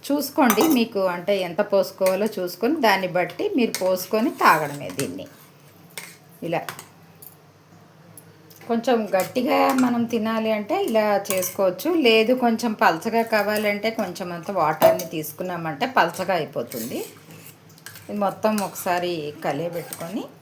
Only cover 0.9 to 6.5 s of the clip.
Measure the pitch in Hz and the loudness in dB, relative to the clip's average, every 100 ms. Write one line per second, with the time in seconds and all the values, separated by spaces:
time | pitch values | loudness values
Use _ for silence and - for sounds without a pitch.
0.9 | 202 190 175 175 202 180 170 208 196 185 | 0 -2 -2 -2 -2 0 -2 2 2 0
1.9 | - 190 190 214 208 180 - 233 330 233 | 0 0 2 -2 -2 -6 -2 -2 2 4
2.9 | 190 185 170 175 - 403 370 220 175 185 | 2 0 -2 -2 -2 -2 0 0 0 0
3.9 | 185 - 220 254 - 330 165 147 143 104 | 0 -2 0 0 4 4 4 2 -6 -10
4.9 | 95 117 92 - - - - - - - | -6 -6 -6 -14 -18 -20 -20 -20 -20 -18
5.9 | - - - - - 165 | -18 -16 -20 -20 -12 -6